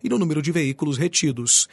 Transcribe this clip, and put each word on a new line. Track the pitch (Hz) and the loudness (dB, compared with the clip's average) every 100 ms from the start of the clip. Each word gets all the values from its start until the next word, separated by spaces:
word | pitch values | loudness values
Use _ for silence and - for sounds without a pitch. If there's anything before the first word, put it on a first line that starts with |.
e | 247 | -2
no | 240 | 0
número | 170 151 | 0 0
de | 147 | 0
veículos | 165 135 135 151 131 | 0 0 -2 -2 0
retidos. | 175 - 151 123 120 - - | 0 0 0 0 0 0 0